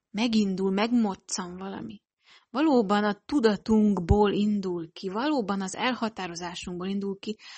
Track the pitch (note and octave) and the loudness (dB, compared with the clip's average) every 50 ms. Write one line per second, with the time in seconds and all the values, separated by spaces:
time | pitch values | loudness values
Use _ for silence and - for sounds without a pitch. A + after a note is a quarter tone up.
0 | _ _ - G3+ A#3+ B3 A3 A3 G#3 G3 F#3+ F3+ F#3+ G3 F#3+ G3 G#3+ A#3 B3 A#3+ | _ _ -6 -4 -2 0 2 2 2 2 0 0 0 0 0 0 0 2 2 2
1 | A3 G3+ F#3+ - _ - - - F3+ F3 F3+ F3+ F#3+ G3 G3 G3+ A3+ A3 G#3 - | 2 0 -2 -6 _ -10 -8 -8 -8 -10 -12 -12 -12 -12 -12 -12 -12 -12 -14 -18
2 | _ _ _ _ _ _ - _ _ _ - B3+ D#4 D#4+ C4+ B3 G#3+ F#3 G#3 G#3 | _ _ _ _ _ _ -20 _ _ _ -2 0 2 4 4 4 4 4 4 2
3 | G#3 G#3 G3+ - _ - C#4+ D4 A3 A3 G3+ F#3 - - A3 G#3+ G#3+ G#3 G3+ - | 2 2 0 -4 _ -2 0 2 4 4 2 0 0 2 4 6 6 4 4 2
4 | E3+ D#3+ G3 G#3 G#3 G3+ - G3 G#3 G#3+ G#3 G3+ F#3 F#3+ F3 F3 E3 D#3+ _ - | 2 4 4 6 6 4 4 2 2 0 0 -2 -2 -4 -6 -6 -8 -10 _ -10
5 | - F#3 F#3 A3 C4 D4+ D4+ C4 G#3 F3 G3 G3 F#3+ F#3 - - G#3+ B3+ B3 - | -10 -6 -4 -2 -2 0 0 0 0 -2 -2 -4 -4 -6 -4 -4 -2 -2 -2 -2
6 | A#3 G#3+ - - F#3 F3 E3+ E3 F3+ E3+ F3 - - F#3+ F3+ F3 F3+ F#3+ G3 G3+ | -4 -4 -4 -6 -8 -8 -8 -8 -8 -8 -8 -10 -10 -8 -8 -6 -4 -4 -4 -4
7 | G3 G3 G3 G3 - G#3+ G#3+ - - - - | -4 -4 -6 -6 -8 -10 -10 -10 -14 -20 -20